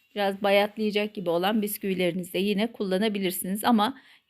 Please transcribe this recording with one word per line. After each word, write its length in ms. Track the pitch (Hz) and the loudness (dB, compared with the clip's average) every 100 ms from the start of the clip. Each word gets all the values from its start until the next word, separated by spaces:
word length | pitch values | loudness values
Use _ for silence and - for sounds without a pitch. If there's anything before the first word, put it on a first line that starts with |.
| _ | _
biraz 280 | 208 202 196 | -2 -2 0
bayatlayacak 720 | 202 202 208 214 214 208 214 | 4 4 2 0 -2 0 -2
gibi 160 | 214 170 | -4 -2
olan 320 | 170 185 220 | 0 2 0
bisküvilerinizi 720 | 208 202 202 180 180 180 175 | -2 -4 -2 0 0 0 -4
de 60 | 180 | -2
yine 340 | 196 202 233 | 0 0 -2
kullanabilirsiniz. 920 | - 202 185 220 202 185 180 185 208 | -4 -2 0 0 -2 -4 -4 -6 -2
Ama 340 | 240 226 214 - - - | 2 4 2 -2 -18 -20